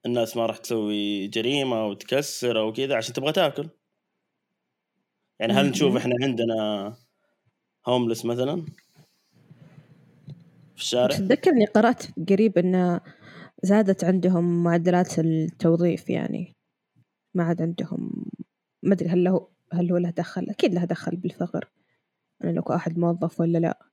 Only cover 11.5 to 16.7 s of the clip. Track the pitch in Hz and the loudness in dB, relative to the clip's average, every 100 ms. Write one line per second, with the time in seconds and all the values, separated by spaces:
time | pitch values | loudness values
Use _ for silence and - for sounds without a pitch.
11.5 | 269 208 214 226 254 - - 160 196 220 | 6 6 6 4 2 -6 -10 0 4 4
12.5 | 185 180 185 180 175 - - - - - | 4 2 2 2 0 -6 -20 -20 -20 -20
13.5 | - 190 202 196 190 170 185 175 180 175 | -6 2 4 4 2 2 2 4 2 2
14.5 | 170 170 170 170 175 180 - 160 160 160 | 2 2 2 4 2 2 0 2 2 -2
15.5 | - 170 165 175 - - - - - 180 | 0 2 4 2 0 -4 -4 -4 -6 -8
16.5 | _ _ | _ _